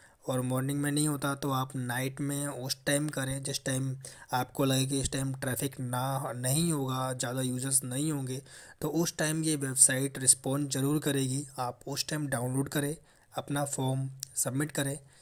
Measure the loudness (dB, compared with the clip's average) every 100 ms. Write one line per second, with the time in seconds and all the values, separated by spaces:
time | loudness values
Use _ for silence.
0 | -20 _ -4 -2 0 0 0 0 0 2
1 | 2 2 0 -2 0 0 -2 -4 -2 -2
2 | -2 -4 -4 -2 -4 -6 -6 -4 2 2
3 | 2 -2 -2 -4 -4 -4 -2 0 0 -4
4 | -10 -18 -4 -2 -2 2 4 4 2 0
5 | 0 -2 -2 -2 -4 -2 -2 -4 -4 -2
6 | 0 -2 -4 -4 0 2 2 2 0 0
7 | -2 -2 -2 -2 -2 0 4 4 2 0
8 | 0 0 -2 -6 -8 -20 -20 -4 0 2
9 | 2 2 0 2 2 2 0 6 6 6
10 | 2 2 4 4 4 0 0 0 2 2
11 | 2 2 0 -2 -6 -4 -6 -6 -8 -6
12 | -2 -2 -2 -2 0 0 0 0 -2 -4
13 | -10 -20 -12 -10 -4 -2 -2 -2 0 0
14 | -2 -6 -8 -2 0 0 -2 -2 -2 -4
15 | -10 -20